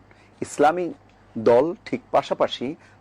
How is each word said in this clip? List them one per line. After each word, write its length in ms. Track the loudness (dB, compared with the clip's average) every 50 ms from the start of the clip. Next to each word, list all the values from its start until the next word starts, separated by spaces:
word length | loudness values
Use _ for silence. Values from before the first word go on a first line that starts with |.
| -16 _ -20 _ _ _ _ _
ইসলামী 520 | -12 -12 -2 2 2 2 2 0 -4 -6 -8 -12 _ _ _ _ _ _ _ -2
দল, 380 | 2 4 6 6 4 2 -2 -8 _
ঠিক 160 | -8 -8 -8 -8 _
পাশাপাশি 640 | -2 -2 0 0 -2 -2 -2 -2 -2 -6 -8 -10 -10 -10 _ -20 _ _